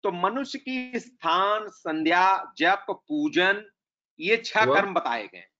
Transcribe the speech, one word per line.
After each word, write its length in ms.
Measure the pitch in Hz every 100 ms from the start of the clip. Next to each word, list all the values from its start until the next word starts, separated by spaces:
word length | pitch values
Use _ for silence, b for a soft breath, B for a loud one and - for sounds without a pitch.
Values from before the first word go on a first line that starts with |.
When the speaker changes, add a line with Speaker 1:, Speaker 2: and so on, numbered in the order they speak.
Speaker 1:
तो 80 | 208
मनुष्य 480 | 175 180 240 262 277
की 400 | - 262 254 247
स्थान, 680 | - _ 165 170 196 214 214
संध्या, 840 | - 170 156 156 175 185 190 - -
जप, 280 | 165 196 -
पूजन, 800 | 190 _ 151 151 151 185 202 214 _ _ _ _ _
ये 180 | 165 226
छह 280 | 226 214 220
Speaker 2:
हुआ? 100 | 190
Speaker 1:
कर्म 180 | 202
बताए 340 | 175 139 117 101
गए। 200 | 90 -